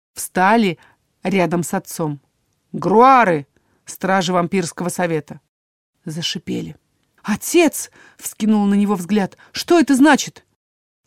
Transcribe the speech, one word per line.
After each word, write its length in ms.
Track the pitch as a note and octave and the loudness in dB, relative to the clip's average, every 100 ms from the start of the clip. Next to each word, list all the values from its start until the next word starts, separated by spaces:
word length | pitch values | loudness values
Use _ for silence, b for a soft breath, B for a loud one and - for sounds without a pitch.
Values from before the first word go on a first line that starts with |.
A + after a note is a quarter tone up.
| _ | _
Встали 640 | - - - F#3 A3+ G3+ D#3+ b b _ _ | -14 -8 0 2 2 0 -2 b b _ _
рядом 400 | F#3 F#3+ E3+ F3 | -4 0 0 -2
с 100 | E3+ | -4
отцом. 460 | G3 - - D#3 C#3+ _ _ _ _ _ | -6 -8 -8 -8 -8 _ _ _ _ _
«Груары, 760 | E3 E3+ G#3 B3+ C4 G#3+ D#3 C#3 _ _ _ - | -6 0 4 6 6 4 0 -4 _ _ _ -20
стражи 480 | - F#3 F#3+ F3 | -8 -2 -2 0
вампирского 560 | F3+ F3 G3 E3+ - F3 | -2 -2 -2 -4 -6 -8
совета!» 500 | - F3+ D#3+ - D#3+ _ _ _ _ _ _ | -4 -4 -4 -8 -18 _ _ _ _ _ _
Зашипели. 720 | - D#3+ - F#3 - A#2+ E3 D#3 _ _ _ _ | -12 -8 -8 -8 -8 -10 -10 -16 _ _ _ _
«Отец!» 680 | - G#3 - D#4+ E4 - - b b b | -6 -6 -2 2 2 0 -12 b b b
вскинул 480 | - - G#3+ G#3+ G3+ | -16 -6 0 2 2
на 100 | G3+ | 2
него 200 | G3+ G3+ | 0 -2
взгляд. 420 | E3+ G#3 F#3 - b | -2 -2 -2 -6 b
«Что 280 | - - F4 | -8 2 2
это 160 | - C4+ | 4 4
значит?» 500 | D4 C4+ - - _ _ _ _ _ _ | 4 4 0 -14 _ _ _ _ _ _